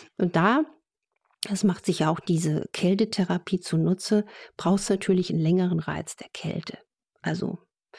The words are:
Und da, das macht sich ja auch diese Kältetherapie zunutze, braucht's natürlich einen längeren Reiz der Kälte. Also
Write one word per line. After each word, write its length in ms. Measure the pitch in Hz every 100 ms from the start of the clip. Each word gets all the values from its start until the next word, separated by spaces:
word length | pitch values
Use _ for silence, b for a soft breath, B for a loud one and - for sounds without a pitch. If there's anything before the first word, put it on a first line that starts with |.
| B -
Und 180 | 180 170
da, 280 | 190 269 311 _ _ _ _ _ _ -
das 200 | - 196
macht 220 | 208 175 -
sich 140 | 165
ja 100 | 156
auch 100 | 165
diese 480 | - 165 165 151 -
Kältetherapie 880 | - 175 196 214 - 180 180 - 185
zunutze, 640 | - 165 160 180 - 208 208 B B -
braucht's 320 | 170 196 -
natürlich 420 | 196 - 185 180
einen 120 | 165
längeren 360 | 160 180 180 170
Reiz 380 | 156 151 156 -
der 120 | -
Kälte. 460 | - 160 160 - - _ _ _ _
Also 360 | - 165 - - _ _ _